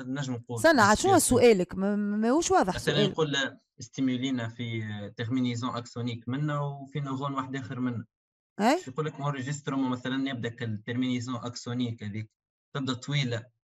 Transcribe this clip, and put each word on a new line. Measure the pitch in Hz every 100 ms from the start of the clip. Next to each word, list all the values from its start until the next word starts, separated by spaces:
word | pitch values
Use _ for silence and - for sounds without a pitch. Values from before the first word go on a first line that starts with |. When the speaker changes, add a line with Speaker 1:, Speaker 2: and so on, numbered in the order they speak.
Speaker 1:
نجم | 127 135 131
نقول | 120 - 117
Speaker 2:
استنى، | 311 302
عاد | 202 214
شنو | 370 370
Speaker 1:
استيميلينا. | - 254 240
Speaker 2:
سؤالك؟ | 208 175
ما، | 185 196 208
ما، | 202 208
ماهوش | 220 277 339
واضح | 370 208
Speaker 1:
مثلا | - -
Speaker 2:
سؤالك. | 147 190
Speaker 1:
نقول | - 151 139 131 - _ _
استيميلينا | 120 - 131 127 135 127 113
في | - 120 113 107 104 101 -
تيرمينيزون | 113 131 123 117 123 117
أكسونيك | 120 120 120 117 -
منا | 135 151 147
وفي | 143 143 135 151
نيرون | 143 131 139
واحد | 135 131 135
آخر | 120 123
منا. | 127 113 - _ _ _ _ -
Speaker 2:
أي؟ | 214 330 -
Speaker 1:
يقول | - 151
لك | 151
انريجستروم | 143 139 127 143 - 135 131
مثلا | 123 127 131 135
يبدا | 123 117
كالتيرمينيزون | 113 117 107 117 120 127 123 117 123
أكسونيك | 120 117 - 123 120 113
هذيك، | 107 104 110 _ _ _ _
تبدا | 139 131
طويلة | 123 - 143 135 113 - _